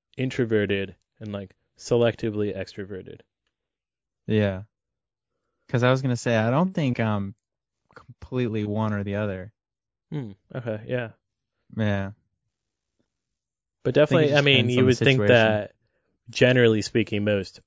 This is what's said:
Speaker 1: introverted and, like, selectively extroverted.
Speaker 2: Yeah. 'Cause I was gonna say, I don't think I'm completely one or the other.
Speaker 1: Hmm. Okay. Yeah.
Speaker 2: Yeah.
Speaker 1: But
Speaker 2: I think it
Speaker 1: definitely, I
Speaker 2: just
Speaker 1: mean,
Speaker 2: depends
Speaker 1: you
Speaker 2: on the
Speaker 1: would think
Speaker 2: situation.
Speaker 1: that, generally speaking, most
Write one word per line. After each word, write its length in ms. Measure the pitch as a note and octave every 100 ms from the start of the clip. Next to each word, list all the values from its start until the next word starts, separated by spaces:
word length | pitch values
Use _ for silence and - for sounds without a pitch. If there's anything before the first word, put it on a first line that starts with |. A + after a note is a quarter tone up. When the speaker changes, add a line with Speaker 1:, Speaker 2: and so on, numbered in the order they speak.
| _ -
Speaker 1:
introverted 760 | C3 - A2+ A2 G2 G2 F#2+ - _ -
and, 100 | G#2+
like, 240 | G2+ F#2+ _ _ _
selectively 800 | - A#2+ A#2 - A2+ G#2 G#2 F#2+
extroverted. 640 | F#2 - G2 F#2+ F#2 - _ _ _ _ _ _ _ _ _ _ -
Speaker 2:
Yeah. 380 | G#2+ G2+ F#2+ G#2 _ _ _ _ _ _ _ _ _ -
'Cause 140 | A#2+
I 80 | B2
was 100 | C3+
gonna 140 | C3+ A#2+
say, 180 | B2 A2+
I 140 | A2+
don't 240 | C3+ F#3
think 260 | F3+ C3+ A#2+
I'm 360 | A2 G#2 G2 - _ _ _ _ _ -
completely 720 | - - - B2+ A#2+ A2 G#2
one 280 | G#2 A2
or 100 | G#2
the 120 | G2+ G2+
other. 380 | G#2 F#2 G#2 _ _ _ _ _ _
Speaker 1:
Hmm. 220 | D3+ A2 G2 _ C3
Okay. 260 | A#2 G#2+ B2
Yeah. 220 | B2 A2+ - _ _ _ _ _ -
Speaker 2:
Yeah. 360 | G#2 G2 G2 - _ _ _ _ _ _ _ _ _ _ _ _ _ _ _ _
Speaker 1:
But 140 | C3+ C#3
Speaker 2:
I 80 | D3+
think 160 | F3
it 60 | D3+
Speaker 1:
definitely, 60 |
I 40 | D3
Speaker 2:
just 80 | C#3+
Speaker 1:
mean, 100 | C3+
Speaker 2:
depends 180 | B2 B2+
Speaker 1:
you 40 |
Speaker 2:
on 40 | B2+
the 20 |
Speaker 1:
would 100 | A#2+
think 200 | C#3 C3
Speaker 2:
situation. 60 | G#2
Speaker 1:
that, 440 | A#2+ A2 G#2+ G2+ _ _ _ _ _ -
generally 520 | - B2+ B2+ A#2 G#2+
speaking, 440 | - A#2+ G2+ G#2 G#2
most 340 | G2+ F#2 -